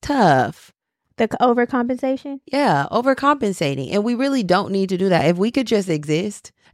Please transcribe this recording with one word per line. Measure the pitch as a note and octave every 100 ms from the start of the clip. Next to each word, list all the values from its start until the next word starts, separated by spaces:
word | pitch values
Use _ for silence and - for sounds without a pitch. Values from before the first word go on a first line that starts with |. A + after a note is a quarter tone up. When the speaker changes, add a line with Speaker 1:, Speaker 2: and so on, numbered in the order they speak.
Speaker 1:
tough. | - C#4+ F#3+ C3 A#2 - - _ _ _ _ -
Speaker 2:
The |
c-, | A3 -
overcompensation? | A#3+ A#3+ A#3+ B3+ B3 B3+ C4 C4 C#4+ C#4 -
Speaker 1:
Yeah, | C4+ C#4 D3 C#3+
overcompensating. | A3 B3+ C4 C#4 D4 A3 F#3 D3 C3+ C3
And | G3+
we | G#3+
really | A#3+ C#4 C4+
don't | F#3 F3+ -
need | G3 F#3+
to | F#3
do | F#3+
that. | E3+ C#3+
If | F3
we | G#3+
could | B3+ A#3
just | A3 F#3+
exist, | D#3 D3+ D#3 G#3 G3+ - _ _